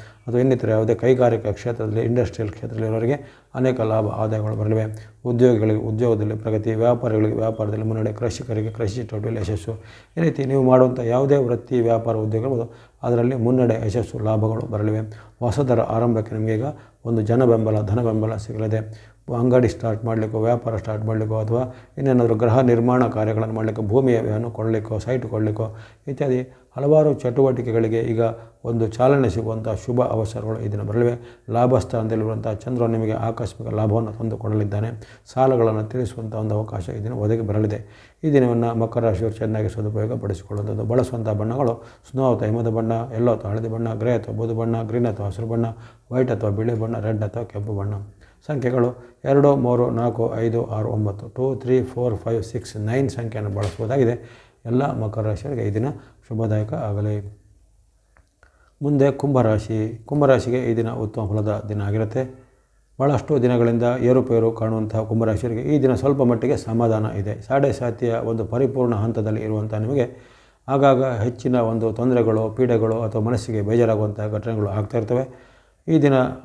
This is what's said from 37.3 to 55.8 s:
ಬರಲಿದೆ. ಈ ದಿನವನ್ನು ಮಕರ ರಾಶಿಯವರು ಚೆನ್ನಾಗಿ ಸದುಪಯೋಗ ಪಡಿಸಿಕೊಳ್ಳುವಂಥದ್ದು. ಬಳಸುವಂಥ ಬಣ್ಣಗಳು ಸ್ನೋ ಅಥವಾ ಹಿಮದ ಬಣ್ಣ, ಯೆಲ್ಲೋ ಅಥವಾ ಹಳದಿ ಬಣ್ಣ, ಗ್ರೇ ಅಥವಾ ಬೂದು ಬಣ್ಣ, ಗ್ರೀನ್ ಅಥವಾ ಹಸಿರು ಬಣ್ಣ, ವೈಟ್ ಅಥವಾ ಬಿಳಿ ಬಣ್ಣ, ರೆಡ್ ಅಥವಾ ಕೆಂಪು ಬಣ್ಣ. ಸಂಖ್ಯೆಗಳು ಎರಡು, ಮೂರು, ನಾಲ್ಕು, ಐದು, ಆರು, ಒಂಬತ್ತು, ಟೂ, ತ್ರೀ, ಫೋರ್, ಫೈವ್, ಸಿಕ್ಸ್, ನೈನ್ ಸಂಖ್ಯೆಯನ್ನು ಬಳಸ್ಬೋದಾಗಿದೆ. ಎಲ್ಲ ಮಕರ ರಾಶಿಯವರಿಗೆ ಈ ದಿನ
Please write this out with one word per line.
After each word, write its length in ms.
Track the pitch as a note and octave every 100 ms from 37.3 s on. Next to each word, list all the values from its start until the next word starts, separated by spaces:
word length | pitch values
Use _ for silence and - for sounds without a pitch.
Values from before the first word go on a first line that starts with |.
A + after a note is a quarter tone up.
| A#2
ಬರಲಿದೆ. 380 | G#2 G#2 G#2+ A2 - - - _
ಈ 80 | D#3+
ದಿನವನ್ನು 420 | C#3 B2 A#2 A#2 A#2
ಮಕರ 280 | A2+ A#2+
ರಾಶಿಯವರು 320 | A2+ G2+ A2+ G#2+
ಚೆನ್ನಾಗಿ 340 | A2+ A2 G#2+
ಸದುಪಯೋಗ 500 | A2 G#2+ G#2+ G#2+ A#2+
ಪಡಿಸಿಕೊಳ್ಳುವಂಥದ್ದು. 640 | G#2 F2+ - G#2 G#2 G#2+
ಬಳಸುವಂಥ 460 | G#2+ B2 A#2+ A#2+ A2
ಬಣ್ಣಗಳು 460 | G#2 A2 C3 B2 A2+ - - -
ಸ್ನೋ 240 | C3 C3
ಅಥವಾ 160 | A#2 A2
ಹಿಮದ 180 | A2+ A2+
ಬಣ್ಣ, 240 | A2 A2+ A2+ A#2
ಯೆಲ್ಲೋ 200 | A2+ A#2+
ಅಥವಾ 180 | A2 G2+
ಹಳದಿ 180 | G#2+ A2+
ಬಣ್ಣ, 240 | A2+ A2+
ಗ್ರೇ 200 | A2 A2
ಅಥವಾ 220 | A#2 A2 G#2+
ಬೂದು 200 | A#2 A2+
ಬಣ್ಣ, 200 | A2+ A2+
ಗ್ರೀನ್ 220 | A2 A#2+ A#2+
ಅಥವಾ 220 | G2 G2+
ಹಸಿರು 200 | F#2+ A2+
ಬಣ್ಣ, 180 | A#2 A#2 A2+ - - -
ವೈಟ್ 200 | B2+ B2+
ಅಥವಾ 180 | G#2 G#2+
ಬಿಳಿ 260 | G2 A2+ A2
ಬಣ್ಣ, 200 | A2+ A2+
ರೆಡ್ 240 | G#2+ G#2+
ಅಥವಾ 200 | G#2 A#2
ಕೆಂಪು 300 | A2+ G#2 G#2
ಬಣ್ಣ. 200 | G2+ G2 G2+ G2+ - - _ -
ಸಂಖ್ಯೆಗಳು 400 | C#3+ B2 B2+ B2 B2 - _
ಎರಡು, 260 | C#3 C#3 C#3+ C#3
ಮೂರು, 360 | B2 A#2+ B2
ನಾಲ್ಕು, 320 | A#2 A#2+ A2+ A2+ A2+
ಐದು, 260 | A2+ A#2 A#2
ಆರು, 220 | G#2+ A2
ಒಂಬತ್ತು, 360 | G#2+ G#2 G2+ A#2
ಟೂ, 280 | - C3+ B2
ತ್ರೀ, 200 | B2 C3
ಫೋರ್, 340 | A#2+ B2 B2 G#2
ಫೈವ್, 240 | A#2 A2+
ಸಿಕ್ಸ್, 340 | G#2+ B2 - G#2+
ನೈನ್ 320 | G#2+ C3 C3+
ಸಂಖ್ಯೆಯನ್ನು 420 | A#2 A#2 A2+ G#2 G2
ಬಳಸ್ಬೋದಾಗಿದೆ. 580 | G2+ - A2 C#3 A#2 A#2+ - - - _ A2+
ಎಲ್ಲ 180 | B2 C#3
ಮಕರ 300 | A2+ G#2+ A2+
ರಾಶಿಯವರಿಗೆ 420 | G#2+ F2+ D3 B2 G#2+
ಈ 40 |
ದಿನ 140 | G#2+